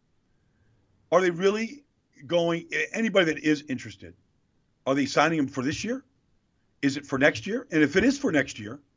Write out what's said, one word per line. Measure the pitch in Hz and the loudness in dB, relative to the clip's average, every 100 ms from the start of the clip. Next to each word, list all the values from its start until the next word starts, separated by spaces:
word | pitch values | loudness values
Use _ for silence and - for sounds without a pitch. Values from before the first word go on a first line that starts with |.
| _ _ _ _ _ _ _ _ _ _ _ | _ _ _ _ _ _ _ _ _ _ _
Are | 170 | 2
they | 185 | 4
really | 170 196 214 226 285 _ _ _ _ 135 | 2 0 0 -4 -10 _ _ _ _ -2
going, | 170 170 165 - | 0 0 -2 -4
a-, | 156 151 | -4 -4
anybody | 208 226 190 165 | -2 0 2 2
that | 151 | 2
is | 151 147 - | 0 0 -2
interested, | 120 110 92 85 - _ _ _ _ _ _ 131 | -8 -10 -16 -18 -20 _ _ _ _ _ _ -2
are | 139 | 0
they | 131 | 0
signing | 156 151 160 | 2 2 2
him | 135 | -2
for | 135 | -2
this | 127 - | -4 -4
year? | 208 262 - _ _ _ _ _ _ _ | -6 -6 -10 _ _ _ _ _ _ _
Is | 139 143 | -4 -4
it | - | -4
for | 131 | 2
next | 147 - - | 2 2 -4
year? | 240 - | -6 -2
And | 156 | 2
if | 151 185 | 2 4
it | |
is | 240 - | 2 2
for | 240 | 0
next | 151 - - | 0 0 -6
year, | 104 147 _ | -12 -14 _